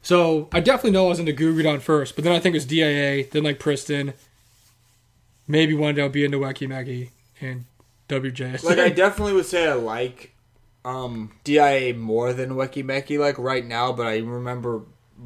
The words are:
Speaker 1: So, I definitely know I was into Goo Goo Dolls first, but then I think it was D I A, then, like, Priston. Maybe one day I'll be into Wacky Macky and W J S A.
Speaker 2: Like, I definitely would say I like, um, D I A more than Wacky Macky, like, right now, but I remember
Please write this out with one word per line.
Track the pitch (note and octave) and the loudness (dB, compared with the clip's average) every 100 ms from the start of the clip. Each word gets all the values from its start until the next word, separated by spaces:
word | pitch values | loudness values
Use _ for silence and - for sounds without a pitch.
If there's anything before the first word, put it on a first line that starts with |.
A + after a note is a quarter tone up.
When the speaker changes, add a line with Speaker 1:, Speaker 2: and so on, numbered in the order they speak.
Speaker 1:
So, | - F3+ E3 D#3+ D3+ | 4 4 4 2 0
I | - | 0
definitely | E3+ C4 B3 | 2 2 4
know | F#3+ F#3 | 4 4
I | |
was | F3 | 2
into | E3 | -2
Goo | C#3 D#3+ | 0 0
Goo | D#3+ | 2
Dolls | D#3 C#3+ | 2 0
first, | B2 D3+ C3 | 2 0 2
but | - | -2
then | E3+ | 2
I | E3+ | 2
think | F3 | 2
it | D#3+ | 0
was | |
D | C3 D#3+ | 0 2
I | D#3 | 2
A, | C#3+ C#3+ C#3 | 2 0 0
then, | C3+ D3+ | -2 -2
like, | D3+ C#3+ | 0 -2
Priston. | - C#3 - C#3+ C#3 C3+ _ _ _ _ _ _ _ _ _ _ _ _ - | -2 -2 -2 -4 -4 -8 _ _ _ _ _ _ _ _ _ _ _ _ -2
Maybe | D3+ D#3+ | 2 2
one | D3+ D3 | 2 0
day | D3 | 0
I'll | C#3+ | 0
be | C3+ | 0
into | C#3+ C#3 | 0 0
Wacky | C#3 C#3 C3+ | -4 -6 -8
Macky | C3 B2+ B2 B2 _ _ _ | -8 -8 -8 -10 _ _ _
and | C3 B2+ A#2+ _ _ _ _ | -12 -12 -14 _ _ _ _
W | C#3 C3 | -6 -4
J | B2 B2+ | -8 -8
S | B2+ | -6
A. | E3 | 0
Speaker 2:
Like, | F3 | 4
I | E3+ | 4
definitely | E3+ F#3+ G3 G#3 | 4 2 2 0
would | F#3+ E3+ | 0 0
say | F3+ E3 | 0 2
I | |
like, | C3 A2+ A2+ B2+ B2 - _ _ _ _ _ B2 | 0 -2 -4 -6 -8 -20 _ _ _ _ _ -10
um, | C3 B2+ A#2 G#2+ - | -8 -8 -8 -10 -12
D | - D3 | 2 6
I | D3 | 6
A | C#3 B2+ | 4 0
more | A#2 A2+ A2+ A#2+ | -4 -2 0 0
than | B2+ C3 | -2 -4
Wacky | C3 C3 C#3 | -4 -4 -6
Macky, | C3+ C3+ C3+ D3 | -4 -4 -2 0
like, | C#3+ C#3 | 0 0
right | B2+ C3 A#2+ | -2 -2 -2
now, | A#2 B2 | -2 -2
but | A#2+ A#2 | 0 -2
I | A2 | -2
remember | A2+ B2 B2 B2 A#2+ A2+ G2 _ _ - | -4 -6 -6 -6 -4 -6 -8 _ _ -20